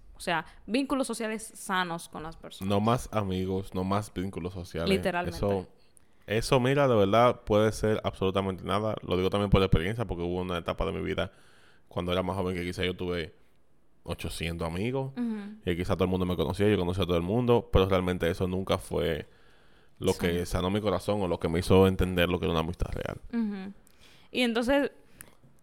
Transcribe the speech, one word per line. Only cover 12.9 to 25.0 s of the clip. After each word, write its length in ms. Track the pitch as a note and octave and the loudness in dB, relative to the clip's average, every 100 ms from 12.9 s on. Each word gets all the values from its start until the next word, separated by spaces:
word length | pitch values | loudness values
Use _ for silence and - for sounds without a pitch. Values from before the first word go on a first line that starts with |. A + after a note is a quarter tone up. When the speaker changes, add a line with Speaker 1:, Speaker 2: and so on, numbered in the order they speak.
| F2+ | -4
Speaker 2:
tuve 380 | F2+ F2 D#2+ - - - - - - _ | -4 -4 -6 -10 -20 -20 -20 -20 -20 _
ochocientos 640 | - E2+ F2+ - E2 E2+ E2+ | -10 -8 -8 -6 -6 -4 -4
amigos. 460 | E2+ A2+ C3+ C3+ | -4 -4 -4 -6
Speaker 1:
Ujú. 580 | F3+ A#3 G#3+ G3+ G#3+ - | -6 -6 -6 -10 -8 -4
Speaker 2:
Y 60 | E2+ | -2
quizá 180 | F2+ | -2
todo 100 | F2+ | 0
el 60 | F#2 | 0
mundo 140 | F#2 F2+ | 0 0
me 80 | E2+ | 0
conocía, 300 | D2+ F#2 G2+ | -2 2 2
yo 100 | G2+ | 2
conocía 260 | F2 F#2 | 2 0
a 20 | F2 | 0
todo 100 | F2 | 0
el 40 | |
mundo, 460 | F2 A2+ A#2+ A#2+ - | 2 0 4 2 4
pero 160 | G#2 F#2+ | 4 4
realmente 420 | F#2+ F2+ F2+ E2+ | 4 2 0 0
eso 180 | F#2 F2+ | 0 -2
nunca 300 | F#2 F#2+ F#2 | -2 -2 -2
fue 500 | - E2 D#2+ D#2 - - - - - - - - | -2 -2 0 -2 -6 -18 -20 -20 -20 -20 -20 -6
lo 140 | G2 | -2
Speaker 1:
Sí. 60 | F#2 | 0
Speaker 2:
que 260 | F2+ F2 F2+ | 0 0 0
sanó 240 | F#2 F2+ | 0 0
mi 100 | G#2 | 0
corazón 400 | G#2 F#2 - G#2 | 0 0 0 -2
o 60 | F#2 | 0
lo 100 | E2+ | -2
que 80 | F2 | 0
me 100 | E2 | 0
hizo 280 | - F#2+ F#2+ | 6 8 8
entender 420 | F#2+ F#2 F2+ F2 | 6 0 2 2
lo 80 | E2+ | 2
que 80 | F2 | 0
era 60 | |
una 80 | E2+ | 0
amistad 300 | D#2+ F2+ - | -2 -4 -6
real. 260 | - - - - | -6 -8 -8 -6
Speaker 1:
Ujú. 400 | A#3 A3 G3+ F#3+ G3 - - - - - | -4 -4 -4 -10 -16 -20 -20 -20 -20 -8
Y 120 | - | -2
entonces, 480 | B3 A#3 A#3+ C#4 C#4 - | 0 0 2 2 0 -4